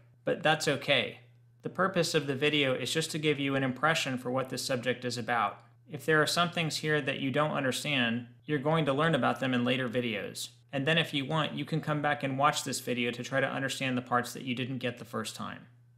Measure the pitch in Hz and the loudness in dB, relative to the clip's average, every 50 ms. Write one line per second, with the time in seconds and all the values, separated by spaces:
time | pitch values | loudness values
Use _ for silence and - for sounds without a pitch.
0 | - - _ _ - 147 147 - 156 156 160 156 - 160 139 123 - - 143 127 | -20 -20 _ _ -2 -2 0 2 4 4 4 4 2 0 0 0 2 2 2 2
1 | 107 - - - - - - - _ _ _ _ - - - - 175 160 - 175 | 2 0 -4 -12 -18 -20 -20 -20 _ _ _ _ -12 -8 -4 -2 -2 0 2 2
2 | 160 - - 156 143 139 135 120 147 147 151 147 139 131 127 - 127 120 - 160 | 2 2 2 0 0 0 0 0 2 2 4 4 4 2 2 0 -2 -2 -2 -2
3 | 160 - - 165 151 156 147 135 139 139 135 135 135 131 123 - - 156 160 160 | -2 -2 -2 0 2 2 2 2 0 0 0 0 0 0 0 2 2 2 2 2
4 | - 139 131 123 127 123 127 131 127 - 135 123 - - 135 123 113 127 120 123 | 0 -2 -2 -4 -4 -2 -2 -2 -2 -2 -4 -4 -2 -2 -2 0 0 0 -2 -2
5 | 123 123 117 123 113 113 120 117 107 101 - - - - _ _ _ - 156 - | -2 -4 -4 -4 -2 0 2 2 2 0 -2 -4 -16 -20 _ _ _ -12 -12 -4
6 | - - 156 156 151 147 - 170 175 170 170 175 165 151 - - - 156 151 151 | 0 4 4 4 4 4 4 2 2 2 0 0 -2 -2 -2 -2 0 0 0 0
7 | 135 135 135 - 139 135 123 143 151 151 143 143 139 127 123 - - 151 147 131 | 0 0 -2 -2 -2 0 2 2 2 2 0 0 0 0 -2 -2 -2 -2 0 2
8 | 120 117 117 120 120 - - - - - 151 143 127 151 160 165 151 139 135 139 | 2 2 0 -2 -4 -8 -14 -14 -6 -2 -2 0 2 2 2 2 4 2 2 4
9 | 156 165 156 131 123 123 120 - 135 131 127 123 123 123 131 131 131 120 110 123 | 4 4 4 4 2 2 0 0 0 0 2 2 2 2 2 0 0 -2 -2 -2
10 | 123 117 107 98 95 98 - - - - - - _ _ - 139 135 156 165 170 | -2 -2 -2 -4 -6 -6 -8 -10 -10 -12 -12 -18 _ _ -6 -2 0 2 2 2
11 | 151 - 151 143 135 131 160 160 147 - 147 143 151 - 165 156 147 156 151 147 | 2 0 0 -2 -2 0 0 0 0 -2 -2 -6 -6 -4 -4 -2 -2 -2 -2 0
12 | 143 147 147 143 - 135 131 135 139 151 147 - - 139 123 - - 127 123 120 | 0 0 0 0 -2 -2 0 2 2 2 2 2 -2 -4 -4 -4 -4 -4 -2 -2
13 | 120 120 120 - 123 - 139 135 131 135 127 131 135 127 - - 135 131 127 123 | -2 -2 -2 -4 -6 -2 0 0 0 0 0 -2 -4 -4 -4 -2 -2 -2 -2 -2
14 | 123 - 127 120 120 - - 117 113 123 123 120 127 120 135 123 127 120 120 - | -2 0 0 0 0 -2 -6 -8 -6 -4 -4 -4 -4 -4 -4 -4 -4 -4 -6 -6
15 | - - - 110 107 - - - 104 95 101 - - - - - _ _ _ | -10 -8 -8 -6 -6 -6 -8 -8 -8 -8 -10 -12 -14 -20 -20 -20 _ _ _